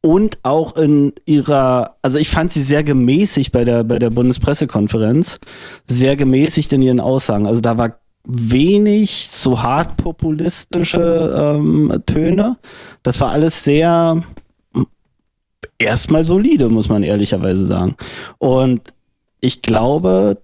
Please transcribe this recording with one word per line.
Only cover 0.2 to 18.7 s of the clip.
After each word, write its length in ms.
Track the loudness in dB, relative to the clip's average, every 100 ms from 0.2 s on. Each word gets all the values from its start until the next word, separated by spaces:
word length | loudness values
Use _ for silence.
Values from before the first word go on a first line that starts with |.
| 0 -2
auch 340 | -2 -2 -2 -2
in 340 | 2 2 0 -4
ihrer, 680 | 0 0 2 2 2 0 -2 _
also 160 | -4 -2
ich 120 | 0
fand 220 | -2 -2
sie 100 | -2
sehr 220 | 0 0
gemäßigt 680 | 2 2 2 2 0 -2 -2
bei 140 | 0
der, 180 | 2 0
bei 160 | 0 0
der 100 | 0
Bundespressekonferenz, 1300 | 2 0 0 -2 -2 -2 -2 -2 0 0 0 -2 -8 -18 -20 -20 -20
sehr 300 | -6 0 2
gemäßigt 560 | 2 2 2 2 0 0
in 100 | 2
ihren 200 | 2 2
Aussagen. 440 | 0 -2 -2 -2
Also 140 | 0 0
da 180 | 0 0
war 200 | -2 -6 _ _
wenig 1040 | -8 -6 0 2 4 4 4 2 0 -4 -8
so 320 | -4 -2 0
hart 360 | 0 -2 -2 -4
populistische, 1600 | -6 -6 -4 -2 -4 -6 -6 -4 -2 0 0 0 0 0 0 0
ähm, 340 | 0 2 0 -2
Töne. 500 | -2 0 0 2 0 -4 -12 -20 -20 -8
Das 160 | -6 -2
war 120 | -2
alles 340 | 2 0 0
sehr, 580 | 0 2 2 2 2 0 -4 -18 _ _ _
mm, 100 | -6 -6 _ _ _ _ _ _ _ -20 _
erstmal 460 | -2 -2 2 2
solide, 460 | 2 2 2 2 2
muss 180 | 2 0
man 160 | 0
ehrlicherweise 600 | 0 0 0 -2 0 0
sagen. 300 | 0 0 -2 -4 -14 -16 -18 -4
Und 440 | 0 2 2